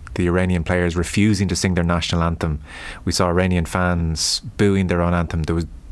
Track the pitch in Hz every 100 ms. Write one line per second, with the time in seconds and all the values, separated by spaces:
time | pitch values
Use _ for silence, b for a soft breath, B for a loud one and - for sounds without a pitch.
0 | - - 87 90 92 87 82 90 87 82
1 | 82 - 104 98 95 90 98 90 85 87
2 | - 87 85 85 85 73 B B B B
3 | - - 90 87 92 90 85 92 90 87
4 | 82 78 - - - - 101 98 92 87
5 | 87 87 82 85 78 85 80 - -